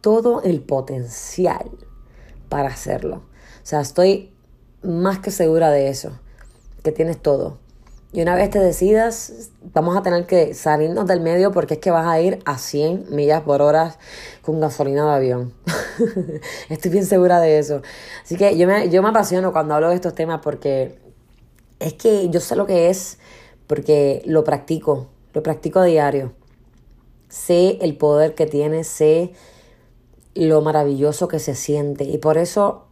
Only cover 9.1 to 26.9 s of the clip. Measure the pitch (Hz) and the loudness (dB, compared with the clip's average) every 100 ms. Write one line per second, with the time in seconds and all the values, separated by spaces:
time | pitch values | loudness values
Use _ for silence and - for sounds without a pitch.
9.1 | - - - - _ - - 165 185 190 | -4 -14 -18 -20 _ -4 -2 0 0 0
10.1 | 175 175 175 156 143 160 151 156 156 185 | -2 2 2 2 0 0 0 0 -2 0
11.1 | 180 165 170 196 180 175 156 190 170 165 | 0 2 2 2 0 -2 -2 0 0 2
12.1 | 160 175 185 - 131 - 147 156 185 - | 0 0 -2 -6 -8 -6 -2 -2 -2 -6
13.1 | 147 147 156 151 139 147 156 165 - - | -2 2 0 0 2 4 4 0 -6 -20
14.1 | - - - - 156 156 - 139 139 151 | -20 -20 -12 -6 -2 -2 -2 -2 0 0
15.1 | 143 131 123 123 - - 160 - - 226 | 2 0 -2 -6 -10 -8 -8 -8 -4 -4
16.1 | 202 165 151 - - - 156 185 180 190 | -2 -8 -10 -12 -16 -12 -6 -2 -2 2
17.1 | 190 180 175 165 151 143 143 - - - | 4 4 4 4 2 2 -6 -8 -20 -20
18.1 | - - 175 202 160 180 208 185 180 202 | -20 -12 0 2 4 2 2 2 2 4
19.1 | 226 196 185 185 160 156 151 160 180 180 | 2 0 0 0 -2 0 0 2 0 -4
20.1 | 160 165 160 - 143 143 135 131 - - | -4 -4 -4 -6 -6 -4 -2 -4 -8 -20
21.1 | _ _ _ _ _ _ _ 165 - 226 | _ _ _ _ _ _ _ -10 -2 0
22.1 | 214 180 165 - - 202 180 170 190 - | 2 0 -2 -2 -2 0 2 2 2 -6
23.1 | - - - - _ _ 147 139 151 143 | -18 -20 -20 -20 _ _ -6 2 4 4
24.1 | 135 - 156 156 135 - 160 - 135 127 | 0 0 0 0 -2 -4 -4 -2 -4 -4
25.1 | _ _ 151 147 156 160 190 180 160 143 | _ _ -6 -4 -6 0 2 4 4 2
26.1 | 143 127 - _ _ _ _ _ | -2 -6 -12 _ _ _ _ _